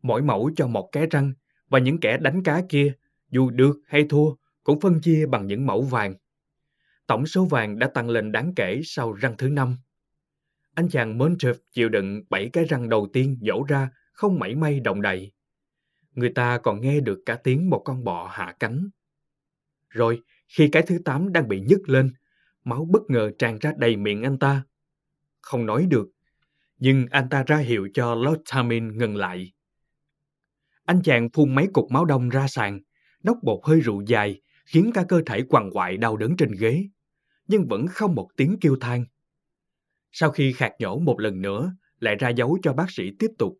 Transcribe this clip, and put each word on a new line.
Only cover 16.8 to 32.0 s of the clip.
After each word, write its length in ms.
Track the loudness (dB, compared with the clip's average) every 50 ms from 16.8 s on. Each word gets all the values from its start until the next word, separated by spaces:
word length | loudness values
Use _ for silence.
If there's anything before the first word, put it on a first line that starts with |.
nghe 180 | -2 0 0 0
được 200 | 0 -2 -4 -4 _
cả 100 | -6 -6
tiếng 340 | -2 _ 0 0 0 2 0
một 120 | 0 -2 -2
con 180 | -6 -8 -6 -4
bọ 240 | -6 -6 -6 -8 -10
hạ 240 | -10 -10 -10 -10 -6 _
cánh. 300 | -6 -4 -4 -4 -6 -6 _ _ _ _ _ _ _ _ _ _ _ _ _ _ _ _ _ _ _ _
Rồi, 320 | -2 0 2 2 2 -2 _ _ _ _ _
khi 220 | _ 2 4 4 4
cái 120 | 6 2 2
thứ 100 | 2 -2 -2 -2
tám 280 | -4 -2 -2 -2 0 0
đang 140 | -2 0
bị 140 | 0 -4 -4
nhức 280 | 4 4 2 4 4 2
lên, 240 | 2 4 4 2 -2 _ _ _ _ _ _ _ _ _ _
máu 220 | -8 -6 -6 0
bất 160 | 2 2 0 2 2
ngờ 220 | 0 0 0 0 -2 _
tràn 180 | -2 -2 -2 -4
ra 120 | -6 -6 -4
đầy 180 | 0 0 0 0
miệng 280 | 0 -2 -4 -4 -2 -4
anh 160 | -4 -2 0
ta. 240 | 0 0 0 0 -4 _ _ _ _ _ _ _ _ _ _ _ _ _ _ _
Không 240 | _ -8 -6 -4 -2
nói 200 | -2 0 0 2 2
được, 200 | 2 0 0 -2 _ _ _ _ _ _ _ _ _ _ _ _ _
nhưng 280 | _ 2 4 4 4 2 2
anh 180 | 0 0 0 2
ta 140 | 0 -2 2
ra 100 | 2 2
hiệu 320 | 0 2 0 -2 -2 -2 -4 -4
cho 220 | -2 -2 0 0
Lord 260 | 0 0 0 -2 -2 -4 -6
Tamin 460 | -4 -2 0 0 -2 -2 -4 -6 -4
ngừng 180 | -4 -4 -2 -2
lại. 380 | -4 -4 -4 -6 -10 -12 -14 _ _ _ _ _ _ _ _ _ _ _ _ _ _ _ _ _ _ _ _ _ _ _ _ _ _ _
Anh 160 | 2 2 4 4
chàng 260 | 6 4 4 4 2
phun 260 | _ 4 4 4 4
mấy 120 | 2 2 2 2
cục 180 | 0 0 2
máu 140 | 0 0